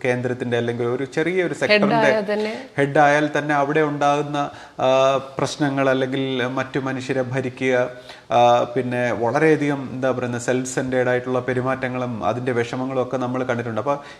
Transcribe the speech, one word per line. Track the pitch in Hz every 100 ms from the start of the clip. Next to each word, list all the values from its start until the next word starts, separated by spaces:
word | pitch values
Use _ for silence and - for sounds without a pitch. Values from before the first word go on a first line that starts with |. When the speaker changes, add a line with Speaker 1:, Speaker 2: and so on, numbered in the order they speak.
| 123
Speaker 1:
കേന്ദ്രത്തിൻ്റെ | 123 123 123 123 120
അല്ലെങ്കിൽ | 117 120 120
ഒരു | 127
ചെറിയ | 135 - 160 185
ഒരു | 170
സെക്ടറിൻ്റെ | 143 139 208 202 226
Speaker 2:
ഹെഡ് | 220
ആയാൽ | 220 202
തന്നെ | 208 214 240 - -
Speaker 1:
ഹെഡ് | 143 147
ആയാൽ | 147 147 151 147
തന്നെ | 147 147
അവിടെ | 139 156
ഉണ്ടാകുന്ന, | 151 147 143 143 147 147 143 - - -
ആ, | 127 131 135 135
പ്രശ്നങ്ങൾ | 131 - 139 - 143 135 135
അല്ലെങ്കിൽ | 131 131 135 135 131 123
മറ്റു | 131 131 147
മനുഷ്യരെ | 131 131 127 131
ഭരിക്കുക, | 123 135 127 127 131 123 127 - - - -
ആ, | 120 120 120
പിന്നെ | 120 135 123 123 120
വളരെയധികം | 104 117 139 160 147 143 139 127
എന്താ | 127 131
പറയുന്നത് | 123 123 120
സെൽഫ് | 117 127 127 147
സെൻറ്റേർഡ് | 131 127 123
ആയിട്ടുള്ള | 123 123 127
പെരുമാറ്റങ്ങളും | 123 127 127 127 127 127 123 113 90
അതിൻ്റെ | 117 127
വിഷമങ്ങളും | 120 117 135 131 131
ഒക്കെ | 123 135
നമ്മൾ | 123 127
കണ്ടിട്ടുണ്ട്. | 127 117 117 110
അപ്പോൾ | 135 151 -